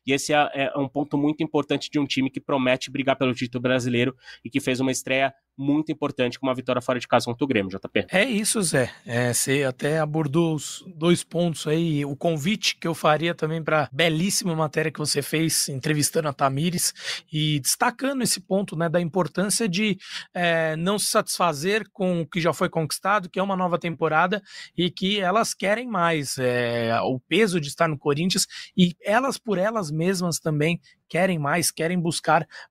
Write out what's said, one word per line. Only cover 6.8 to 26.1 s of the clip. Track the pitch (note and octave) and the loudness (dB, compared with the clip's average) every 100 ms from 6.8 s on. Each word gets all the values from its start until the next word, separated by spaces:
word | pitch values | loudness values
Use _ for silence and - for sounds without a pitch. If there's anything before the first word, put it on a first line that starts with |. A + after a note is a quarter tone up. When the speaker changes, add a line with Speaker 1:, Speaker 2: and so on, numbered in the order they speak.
Speaker 1:
fora | - B2 | 0 -2
de | - | 2
casa | B2 A#2+ | 2 2
contra | A#2 C#3+ | -4 2
o | |
Grêmio, | A2 G2 | 2 0
J | F#2+ - | -6 -2
P. | A2 - | -2 0
Speaker 2:
É | F#3 B3 | 0 2
isso, | G#3 G#3+ A3+ | 0 0 0
Zé. | E3+ D3 A#2+ - - | 0 0 0 -4 -4
É, | A#2+ B2 | -2 0
você | A#2 - C#3 | 0 0 0
até | C3+ C3 C#3+ D#3+ | 0 -2 -2 0
abordou | D3+ D#3 D3+ D#3 E3 | 0 -2 0 2 2
os | D#3 - - - | 0 -6 -12 -16
dois | D#3+ E3+ E3+ | -2 2 2
pontos | - E3 F3 D3+ D#3 | 0 -2 -2 -2 -2
aí, | D#3+ E3+ C#3+ | 0 2 0
o | C#3+ | -2
convite | C3+ E3+ D#3+ D3+ A3 - - | -2 -2 0 0 0 -2 -2
que | E3+ | -4
eu | |
faria | D#3+ D#3+ D3+ E3+ | 2 4 4 2
também | E3 D#3 E3 | -2 -2 -2
pra | D#3 D#3 C3 | 0 0 0
belíssima | C3+ E3 D#3 G3 - F#3+ | 2 2 2 0 0 0
matéria | D#3+ D#3 D#3 D#3 | 0 0 0 -2
que | - | -2
você | D3 D3 | -2 -2
fez | C#3 D#3 D#3+ - - | 0 0 2 0 -2
entrevistando | C#3 D3+ D3+ C#3 E3 D#3 | -4 0 0 2 0 -2
a | |
Tamires | C3+ C#3 C3+ F3 E3+ - - - - - | 0 0 2 0 0 -4 -4 -8 -8 -6
e | D#3 D3+ D3 | -2 0 0
destacando | B2 - A#3+ A#3 C4+ C4+ | 0 0 0 0 -4 -2
esse | A#3 - | -2 -2
ponto, | - F#3+ G3+ D#3 | -2 -2 -2 -2
né, | E3 | 0
da | E3+ | 0
importância | E3+ F#3 E3 - G3+ - A3+ | 0 0 -2 -2 -2 0 0
de, | F3 G#3+ F#3+ - - - | 0 0 -2 -6 -14 -10
é, | F3+ F3 E3 D#3+ D#3 | -2 0 2 0 0
não | F3 G#3 | 0 0
se | - | 0
satisfazer | A3 - - F3 C#3+ F3 G#3+ G3+ | 0 -2 0 0 0 -2 -2 -4
com | - F#3 F3 | -4 -2 0
o | D#3 | -2
que | F#3 | 0
já | D#3+ | 0
foi | C#3+ F3+ | 0 0
conquistado, | E3 D3+ - F#3+ G#3 F3+ | 0 -2 -4 0 0 0
que | F#3+ | -4
é | |
uma | G3 F#3 | -2 0
nova | F3+ E3+ | 0 0
temporada | F3 D3+ D#3+ D#3 F3+ G#3 - - - - | -4 -2 2 2 2 0 -6 -18 -10 -2
e | C#3+ | -2
que | - F#3 G#3 | 0 0 2
elas | F3+ G#3 A3 | 2 2 0
querem | - F#3 A3 B3+ | -2 0 0 -2
mais. | G3 E3+ | 0 2